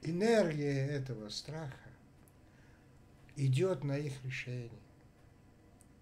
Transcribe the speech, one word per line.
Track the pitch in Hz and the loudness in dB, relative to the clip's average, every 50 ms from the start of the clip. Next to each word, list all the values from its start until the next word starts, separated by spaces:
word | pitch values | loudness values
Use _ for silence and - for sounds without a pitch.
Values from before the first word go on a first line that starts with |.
энергия | - 151 170 175 208 233 233 214 190 165 151 147 147 143 139 135 135 | -4 -2 0 4 4 6 6 6 6 4 2 0 0 2 2 2 0
этого | 143 147 135 131 131 117 107 107 104 | 0 -2 -2 -4 -4 -6 -6 -8 -8
страха | 107 - - - 147 160 160 135 - - - - - - - - - - - - - - - - - - - - - - - - - - - - - - - - - | -8 -10 -8 -8 -8 -8 -8 -10 -10 -12 -16 -20 -20 -20 -20 -20 -20 -20 -20 -20 -20 -20 -20 -20 -20 -20 -20 -20 -20 -20 -20 -20 -20 -20 -20 -20 -20 -20 -20 -14 -4
идёт | 139 135 135 127 143 180 190 180 131 139 | 0 2 4 4 4 4 2 2 0 0
на | 143 139 | -2 -2
их | 143 151 139 131 - 131 | -2 -2 -4 -6 -8 -8
решение, | 131 131 - - 127 123 123 120 117 - - - - - - - - - - - - - - - - - - - - - - - - - - | -8 -8 -6 -6 -6 -6 -8 -8 -10 -12 -16 -20 -20 -20 -20 -20 -20 -20 -20 -20 -20 -20 -20 -20 -20 -20 -20 -20 -20 -20 -20 -20 -20 -20 -20